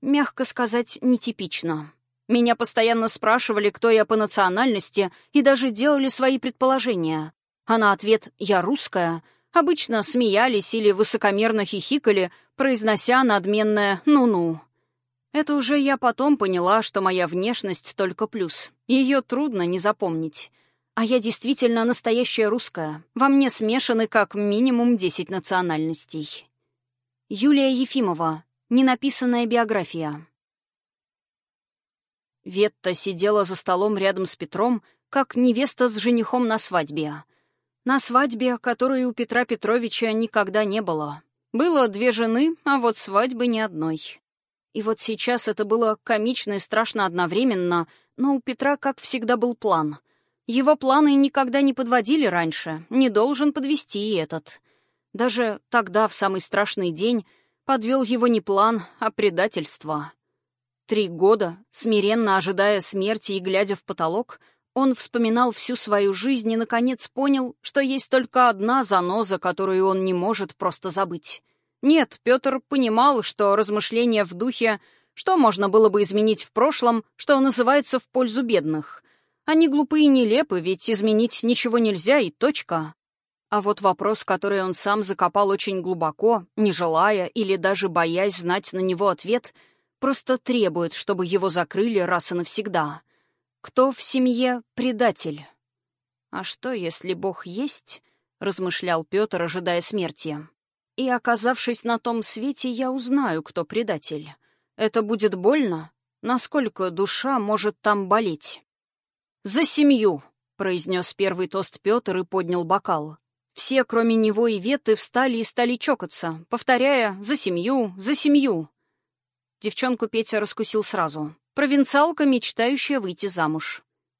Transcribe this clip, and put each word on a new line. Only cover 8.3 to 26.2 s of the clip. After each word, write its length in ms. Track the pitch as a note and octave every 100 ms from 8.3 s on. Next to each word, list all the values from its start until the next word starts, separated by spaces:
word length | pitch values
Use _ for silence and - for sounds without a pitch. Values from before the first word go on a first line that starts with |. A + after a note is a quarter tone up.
| -
«я 220 | G3 G3
русская» 600 | F3 C#4 - F#3+ E3+ E3 - _ _
обычно 500 | E4+ D4 D#4 - A3+
смеялись 720 | G3+ B3 A#3 G3 B3+ A3 -
или 180 | A3+ G#3
высокомерно 760 | G3 G#3+ A3 G#3 G3 A3+ A3 G3
хихикали, 680 | G3+ - C#4+ A#3 G3+ F3+ _ _ -
произнося 680 | C4+ B3 G#3+ G#3 - B3 C4
надменное 760 | G3+ F#3 G#3 G#3+ G#3+ G3+ F#3+ -
«ну-ну». 560 | D4 B3 G3 E3+ D#3+ - _ _ _ _ _ _
Это 200 | D4 D4+
уже 240 | D4 A#3+ D4
я 200 | C#4 C#4
потом 400 | B3+ A#3 C#4 D4
поняла, 440 | G3 F3+ F3 G#3+
что 200 | G#3+ -
моя 260 | F#3+ F#3 F3
внешность 680 | E3+ G3+ A#3+ G3+ F3+ - -
только 280 | F#3+ F3+ F3
плюс. 460 | A#3 F3 - - _ -
Ее 340 | C4 C4 C#4
трудно 420 | B3+ B3 D4+ G#3+
не 160 | F3 F3+
запомнить. 720 | G3 G#3+ F#3+ E3 D#3+ - - _ _ _ _ -
А 80 |
я 160 | A3+ B3+
действительно 640 | G#3+ - A#3 C4+ B3 A#3
настоящая 640 | A3+ B3 - A#3 B3 - G#3+
русская. 560 | A#3 - - D#3 D3+ -
Во 140 | - C4+
мне 220 | C#4 C4+
смешаны 580 | - G#3+ B3 - A3+ A3
как 260 | A3+ G3+
минимум 600 | G3+ G#3 G#3 B3+ A#3+ A#3+ A#3+
десять 340 | F3+ F3 E3+
национальностей. 1200 | F#3+ - F#3 F3+ D#3 D#3+ D#3+ - D#3